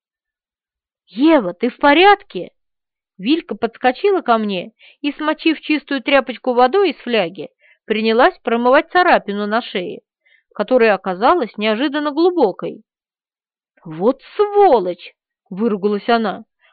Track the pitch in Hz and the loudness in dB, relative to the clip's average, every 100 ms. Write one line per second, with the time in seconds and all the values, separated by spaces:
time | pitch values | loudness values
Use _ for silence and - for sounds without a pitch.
0 | _ _ _ _ _ _ _ _ _ _ | _ _ _ _ _ _ _ _ _ _
1 | _ 190 302 311 180 175 247 - 285 294 | _ 0 2 4 2 -4 -6 0 2 4
2 | 392 403 - 185 165 _ _ _ _ _ | 4 4 0 -14 -14 _ _ _ _ _
3 | _ - 190 330 - 214 226 - 254 262 | _ -10 -2 -2 -2 -6 -8 -2 -2 0
4 | 403 381 - 226 214 190 226 - - _ | 0 0 0 0 0 -6 -8 -16 -20 _
5 | 285 - 311 311 330 302 - 302 - 277 | -8 -6 -6 -4 -2 -4 -4 -6 -4 -8
6 | 262 277 254 226 - 240 254 381 381 - | 0 0 0 -6 -4 0 2 2 0 -2
7 | - 226 170 190 143 _ _ _ - 214 | -4 -2 -2 -6 -16 _ _ _ -8 -4
8 | 220 220 311 359 - 233 247 277 320 359 | 0 2 2 0 -4 -2 2 2 2 0
9 | 359 226 196 202 208 220 - 214 170 139 | 2 2 0 -6 -4 -4 -6 -8 -10 -12
10 | - _ _ _ _ - 208 254 226 196 | -18 _ _ _ _ -10 -2 2 4 2
11 | 196 180 240 359 226 - 214 214 294 294 | -2 -2 0 2 -2 -4 -2 -2 -2 -4
12 | 294 285 349 349 220 262 170 214 _ _ | -4 0 0 2 0 -2 -10 -12 _ _
13 | _ _ _ _ _ _ _ _ - 160 | _ _ _ _ _ _ _ _ -18 -4
14 | 202 277 - - 415 403 392 240 180 175 | -2 -2 -6 -2 0 4 4 4 0 -6
15 | - _ _ _ _ 185 233 202 202 208 | -14 _ _ _ _ -6 -4 -2 -2 -4
16 | 220 233 214 190 - _ _ | 0 -2 -2 -8 -14 _ _